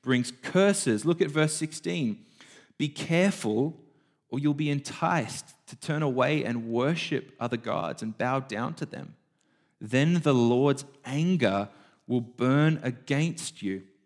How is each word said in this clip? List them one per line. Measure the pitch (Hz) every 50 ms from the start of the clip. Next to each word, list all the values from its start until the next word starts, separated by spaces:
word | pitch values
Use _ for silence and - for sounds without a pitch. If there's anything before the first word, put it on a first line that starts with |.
brings | _ 123 127 123 123 - - -
curses. | - - - 180 196 202 196 196 - 131 110 104 107
Look | 160 170 165
at | - -
verse | 143 156 156 151
sixteen. | - - 156 156 - - - 175 175 175 143 113 104 - - _ _ _ - - - - _ _ _ _
"Be | 151 147
careful, | 147 - 151 151 165 170 185 202 196 - - 110 107 113 135 156 165 - - _ _ _ _ _ _ _ _ _
or | - 135
you'll | 143 147 147
be | 139 156 147
enticed | 143 139 139 - - - 165 170 175 160 117 - - - - - - _ _
to | - -
turn | - - - 156 151
away | 156 143 123 127 123 139 151 151
and | - 113 117 117 113 113
worship | 113 120 127 143 170 165 - - 151 127 - - - -
other | 117 120 123 113
gods | 113 113 - - - 80 67 -
and | 110 110 110
bow | - 113 127 131 135
down | 131 135 104 104 120 160 165
to | - 165
them. | - - - - - - _ _ _ _ _ _ _ _ _ _ _ _ _
Then | 107 104 120 131 143 160 175 175
the | 147 151
Lord's | 135 123 120 117 120 123 139 143 139 135 - - - _ _
anger | 123 135 147 165 180 185 165 127 101 95 101 101 101 - - - _ _ _ _
will | - 120 123
burn | 113 117 - - 120 127 135 143 151 160 160 151
against | 147 131 120 120 - - 143 143 156 170 - - - - - -
you." | 101 98 95 95 - _ _ _ _